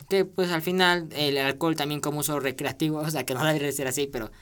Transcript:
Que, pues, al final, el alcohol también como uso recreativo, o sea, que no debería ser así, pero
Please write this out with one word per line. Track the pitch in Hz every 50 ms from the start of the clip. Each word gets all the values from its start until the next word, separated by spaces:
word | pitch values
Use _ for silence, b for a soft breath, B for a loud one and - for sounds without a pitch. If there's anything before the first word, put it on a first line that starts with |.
| - -
Que, | 190 196 185
pues, | 190 - - 185 175
al | 175 160
final, | 160 180 180 185 185 175 175 175 165 156 156
el | 147 147 143 139 139
alcohol | 135 143 135 139 160 165 160
también | 156 143 143 151 147
como | - 151 147 147
uso | 139 - 147 143
recreativo, | 131 135 123 - 147 135 131 - 160 156 156 151
o | 156 160
sea, | 156 143 -
que | - 127
no | 123 156
debería | 156 156 151 143 143
ser | 135 143 139
así, | 131 127 147 143
pero | 139 135 120 110 101 B B